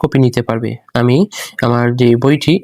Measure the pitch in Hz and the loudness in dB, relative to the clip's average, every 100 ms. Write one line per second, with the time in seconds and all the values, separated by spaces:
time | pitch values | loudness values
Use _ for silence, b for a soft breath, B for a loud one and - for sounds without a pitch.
0 | 147 135 127 123 120 113 110 117 _ 123 | -2 0 0 0 -4 -4 -6 -8 _ -2
1 | 120 139 208 B B - 117 120 120 123 | 2 2 0 B B -4 0 0 0 2
2 | 123 120 135 147 - 151 | 2 4 2 0 0 0